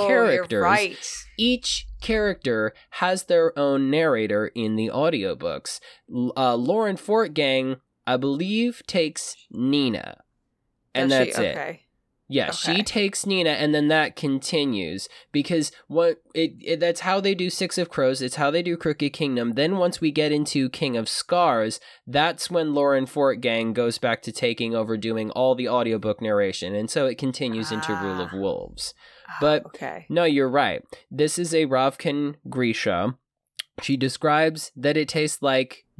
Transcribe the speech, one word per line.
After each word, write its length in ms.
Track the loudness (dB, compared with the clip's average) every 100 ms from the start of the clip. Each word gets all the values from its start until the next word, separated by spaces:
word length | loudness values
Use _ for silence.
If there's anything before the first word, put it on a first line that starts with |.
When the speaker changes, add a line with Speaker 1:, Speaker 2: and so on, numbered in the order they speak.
| 4
Speaker 1:
you're 160 | 4 4
Speaker 2:
characters, 380 | 2 0 2
Speaker 1:
right. 500 | 4 4 2 -4 -12 -12 -12 -2
Speaker 2:
each 480 | 0 0 -2 -6 -6 -8
character 720 | -2 0 0 -2 -2 0 -2 -4 -14
has 360 | -4 -2 0 2
their 320 | 4 4 2
own 320 | 2 2 2
narrator 560 | 2 4 2 2 0 0 -2
in 200 | -2 0
the 120 | 0
audiobooks. 880 | 0 0 0 -2 -4 -4 -6 -8 -12 -14 -20 -8
L-, 220 | -4 -2 0
uh, 200 | 2 2
Lauren 420 | 2 2 0 -2
Fortgang, 800 | 0 0 2 0 2 2 0 -4 _ _ -2
I 100 | 0
believe, 640 | 2 0 0 0 0 -2 -4
takes 480 | -2 -2 -4 -10 -12 _
Nina. 680 | -2 0 2 2 -2 -6 -16 _ _ _ _ _ _ _
And 160 | -2 2
Speaker 1:
Does 80 | 4
she? 60 | 2
Speaker 2:
that's 80 | 0
it. 120 | -2 -2
Speaker 1:
Okay. 260 | -8 -12 _ _ _ _ -4
Speaker 2:
Yeah, 180 | -2 -2
Speaker 1:
Okay. 260 | -2 -2 -2
Speaker 2:
she 60 |
takes 420 | -2 -2 -2 -2 -2
Nina, 260 | 0 0
and 220 | 0 0 2
then 140 | 2
that 260 | 2 0 -2
continues. 920 | -4 -2 -2 -2 0 -2 -4 -6 -10 -16 -6
Because 400 | -4 0 0 -2 -6 -4
what 340 | 2 2 2 _
it, 200 | -2 -2 -4
it, 200 | -6 0
that's 220 | 0 0
how 180 | 0 0
they 140 | 0 0
do 140 | -2
Six 280 | -2 -4 -2
of 120 | -4
Crows, 320 | 0 0 0
it's 140 | -4 -2
how 120 | 0
they 140 | 2
do 120 | 0 -2
Crooked 380 | -2 0 -2
Kingdom. 400 | -2 -2 0 0
Then 240 | 0 0 2
once 240 | 0 0
we 100 | 0
get 200 | 2 2
into 360 | 0 0 0 -2
King 280 | -2 -4 -2
of 100 | -4
Scars, 720 | -6 0 2 4 2 0 -4 -12 -20 -4
that's 420 | 0 0 -2 -2
when 240 | 0 2
Lauren 320 | 2 4 4 0
Fortgang 680 | 2 2 2 0 0 0
goes 240 | 0 0 0
back 220 | -2 -2
to 80 | -4
taking 420 | -2 -2 -2 -2 -2
over 220 | -2 -2
doing 320 | -2 -2 -4
all 240 | 0 2 2
the 140 | 0
audiobook 520 | 0 2 0 -2 -2
narration. 520 | 0 2 2 -2 -6
And 160 | -4 -4
so 160 | 0 0
it 120 | 0
continues 520 | -4 -4 -4 -4 -4
into 220 | -4 -4 -4
Rule 240 | -4 -6
of 100 | -6
Speaker 1:
Ah. 40 | -4
Speaker 2:
Wolves. 560 | -4 -4 -8 -10 -12 -12 -20 -20 -16
Speaker 1:
Oh, 40 | -2
Speaker 2:
But 260 | 2 2 -2
Speaker 1:
okay. 380 | -10 -12 -12 -4
Speaker 2:
no, 140 | 0
you're 260 | 2 4 2
right. 340 | 2 2 -2 -8 -20 _
This 280 | -2 0 0
is 160 | 0
a 140 | 2 2
Ravkan 680 | 2 2 0 -2 -2 -2 -6 -8
Grisha. 640 | -2 0 0 0 0 0 -4 _ _ _ -18 -16 -10
She 140 | -2 0
describes 760 | 0 0 2 4 2 0 -8 -4
that 220 | 0 0
it 100 | 0
tastes 340 | -2 -2 0
like 440 | 0 2 0 -6 _